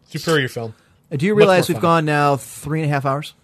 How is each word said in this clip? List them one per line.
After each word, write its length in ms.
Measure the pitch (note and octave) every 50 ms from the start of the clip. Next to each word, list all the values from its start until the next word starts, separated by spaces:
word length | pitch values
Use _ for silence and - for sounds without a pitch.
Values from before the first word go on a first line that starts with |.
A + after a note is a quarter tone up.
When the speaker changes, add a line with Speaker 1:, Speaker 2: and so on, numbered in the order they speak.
| _ _
Speaker 1:
Superior 400 | - D3 - E3+ D#3+ D3 C3 A#2+
film. 260 | - B2 A#2 A2+ - - _ _ _ _ _ _
Speaker 2:
Uh, 60 | -
do 80 | C3 D#3
you 80 | G3+ G#3+
Speaker 1:
Much 40 | G#3
Speaker 2:
realize 300 | G#3 G3 F#3 F3+ E3+ -
Speaker 1:
more 60 | E3
Speaker 2:
we've 80 | - F3+
Speaker 1:
fun. 0 |
Speaker 2:
gone 220 | E3+ E3 E3 D#3
now 320 | D3+ D3+ D3 D3 C#3+ C#3+
three 460 | B2+ - - - - - C#3+ D3+ D#3+ D#3+
and 80 | C#3+
a 20 | D3
half 120 | C#3 C3
hours? 280 | C#3 C3+ C#3+ D3+ - - _